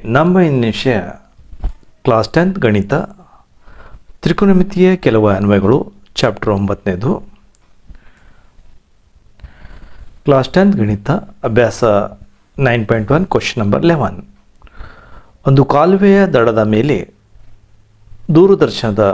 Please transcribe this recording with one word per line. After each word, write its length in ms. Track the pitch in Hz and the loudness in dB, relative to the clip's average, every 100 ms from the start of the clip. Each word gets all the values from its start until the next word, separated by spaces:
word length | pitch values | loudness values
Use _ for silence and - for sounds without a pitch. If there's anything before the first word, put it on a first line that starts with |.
| 110 123 | -2 0
ನಮ್ಮ 260 | 165 185 170 | 2 2 2
ಇಂದಿನ 200 | 135 113 | 2 -2
ವಿಷಯ 240 | 107 135 113 85 69 _ _ - - - - - _ - | -2 -2 -2 -4 -14 _ _ -20 -8 -8 -8 -20 _ -2
ಕ್ಲಾಸ್ 220 | 113 107 165 | 0 0 0
ಟೆಂತ್ 240 | 185 190 120 | 0 0 0
ಗಣಿತ, 280 | 104 98 147 - - 170 _ _ _ - - - - - - | 0 0 -4 -6 -12 -20 _ _ _ -20 -20 -20 -20 -20 -6
ತ್ರಿಕೋನಮಿತಿಯ 680 | - 156 202 190 180 180 185 185 147 | -2 0 2 2 2 2 0 2 0
ಕೆಲವು 220 | 110 107 98 | 2 2 0
ಅನ್ವಯಗಳು, 400 | 101 101 95 139 - - - - | 0 2 2 0 -2 -14 -16 -4
ಚಾಪ್ಟರ್ 320 | 127 104 - 98 | -4 -2 -4 -2
ಒಂಬತ್ತನೇದು. 560 | 101 101 - 90 120 196 - - _ _ _ _ - - - _ - - _ _ - - _ _ _ _ _ _ - - - - - - - - - | -2 -4 -6 -4 -4 -6 -8 -20 _ _ _ _ -20 -20 -20 _ -20 -20 _ _ -20 -20 _ _ _ _ _ _ -20 -20 -20 -20 -20 -20 -20 -10 0
ಕ್ಲಾಸ್ 240 | 135 127 - | 0 2 2
ಟೆಂತ್ 200 | 196 202 | 2 2
ಗಣಿತ 280 | 104 104 101 151 - - - | 0 -2 -2 -4 -6 -10 -2
ಅಭ್ಯಾಸ 340 | 110 113 - 117 101 101 - - _ _ - 135 | 0 0 0 0 2 -2 -10 -20 _ _ -4 -2
ನೈನ್ 180 | 120 107 | 0 -2
ಪಾಯಿಂಟ್ 240 | 113 107 147 | -2 0 -2
ಒನ್, 100 | 190 | 0
ಕ್ವೆಶ್ಚನ್ 280 | 113 - - | -2 -4 -4
ನಂಬರ್ 260 | 101 104 165 | -2 0 0
ಲೆವೆನ್. 300 | 165 107 92 - - _ _ - - - - - - - _ 135 | 0 -2 -8 -18 -20 _ _ -20 -20 -20 -20 -20 -20 -20 _ 0
ಒಂದು 160 | 139 139 139 | 2 2 2
ಕಾಲುವೆಯ 460 | 165 196 202 196 190 135 | 2 2 4 4 2 2
ದಡದ 260 | 117 110 107 107 | 0 0 0 0
ಮೇಲೆ 240 | 139 110 - _ _ - - - _ _ _ _ - - - 156 | 0 -2 -4 _ _ -20 -20 -20 _ _ _ _ -20 -16 0 4
ದೂರದರ್ಶನದ 680 | 190 196 135 - 117 104 101 | 4 4 2 -2 -4 0 0